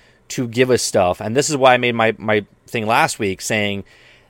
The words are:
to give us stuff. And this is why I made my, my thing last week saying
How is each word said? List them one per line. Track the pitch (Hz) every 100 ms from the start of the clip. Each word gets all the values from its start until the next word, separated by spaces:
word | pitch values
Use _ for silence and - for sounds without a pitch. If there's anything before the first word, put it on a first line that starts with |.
| _ _ _
to | - 120
give | 113 127
us | 117
stuff. | - 113 90 90
And | 107 123
this | 143
is | 143
why | 131
I | 123
made | 123 117
my, | 113 107
my | 107 107 101 _ _
thing | 120 107
last | 123 156 -
week | 104 92
saying | - 110 104 98 - - - - _